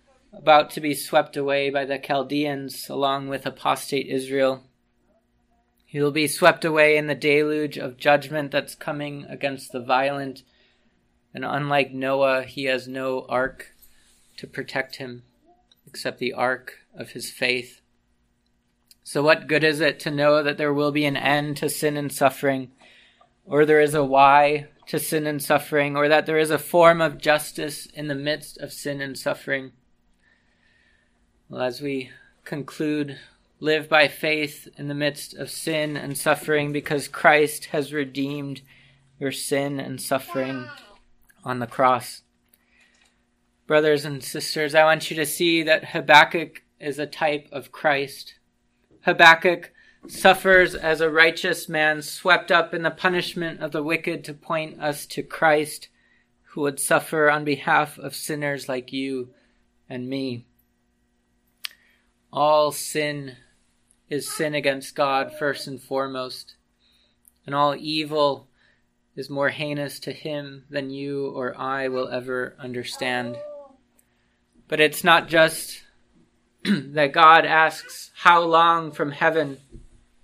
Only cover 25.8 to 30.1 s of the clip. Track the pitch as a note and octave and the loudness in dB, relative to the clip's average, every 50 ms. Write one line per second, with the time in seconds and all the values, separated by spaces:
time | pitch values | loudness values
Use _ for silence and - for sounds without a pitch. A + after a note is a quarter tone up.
25.8 | C#3+ C#3+ C#3+ C#3+ D3 D3 D#3 D#3 - D3+ D#3 D#3 D#3+ D3+ D#3 C#3+ D3 - - F3 | 0 0 0 0 4 4 4 4 4 2 0 0 2 2 0 -2 -2 0 4 6
26.8 | E3 E3 E3+ E3 E3 D3+ C#3+ - - D3+ D3+ D3+ D3 - - - D#3 D3+ C#3+ - | 8 8 8 6 2 0 -2 -2 2 2 2 2 2 -6 -8 -8 -8 -8 -8 -12
27.8 | - - _ D3+ D3 D3+ C#3 C3+ C#3+ D3 D3+ D3 - - - - D3 C#3 - - | -14 -16 _ -12 -8 -8 -6 -6 -4 -4 -4 -6 -8 -16 -16 -16 -16 -14 -14 -10
28.8 | - C#3+ C#3+ C#3 C#3 C3+ C3 B2 - C#3+ - - - - C#3 C3+ C3 C3 - _ | -10 -8 -8 -8 -8 -10 -10 -6 -6 -6 -6 -6 -6 -6 -6 -6 -6 -10 -18 _
29.8 | _ _ _ _ _ _ | _ _ _ _ _ _